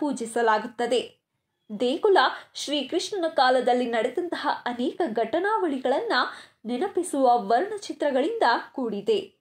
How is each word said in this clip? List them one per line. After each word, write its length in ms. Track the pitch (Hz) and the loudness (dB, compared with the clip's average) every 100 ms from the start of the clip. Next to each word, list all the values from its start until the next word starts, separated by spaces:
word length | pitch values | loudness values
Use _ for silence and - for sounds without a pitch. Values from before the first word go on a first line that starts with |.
ಪೂಜಿಸಲಾಗುತ್ತದೆ. 1160 | 294 254 226 240 226 214 240 - 233 240 - _ _ _ _ _ - 208 | -2 -4 -4 0 2 2 0 -4 0 0 -2 _ _ _ _ _ -12 -2
ದೇಗುಲ 380 | 247 320 427 349 262 - - | -2 2 4 4 4 0 -12
ಶ್ರೀಕೃಷ್ಣನ 720 | - - 294 269 339 - 403 320 | -10 -4 -4 -2 -4 -4 -4 -2
ಕಾಲದಲ್ಲಿ 580 | 302 254 262 247 247 240 | 4 4 4 4 2 0
ನಡೆದಂತಹ 640 | 233 240 359 349 - 294 - 247 | 0 -2 -2 -4 -4 -2 -4 -4
ಅನೇಕ 340 | 247 262 - 311 | -4 -4 -2 -2
ಘಟನಾವಳಿಗಳನ್ನ 1000 | 226 226 320 392 427 349 269 262 294 466 254 - - - _ 220 | -2 -2 0 0 0 0 -2 0 0 0 0 -2 -6 -20 _ -6
ನೆನಪಿಸುವ 800 | 247 392 370 339 277 254 240 196 | -4 -2 -2 -2 2 4 4 4
ವರ್ಣಚಿತ್ರಗಳಿಂದ 960 | 240 392 415 - 302 302 254 320 453 269 - - | 2 0 -6 -10 -4 0 0 0 2 2 2 -2
ಕೂಡಿದೆ. 600 | - 233 202 196 208 - _ | -6 -4 -2 0 0 -2 _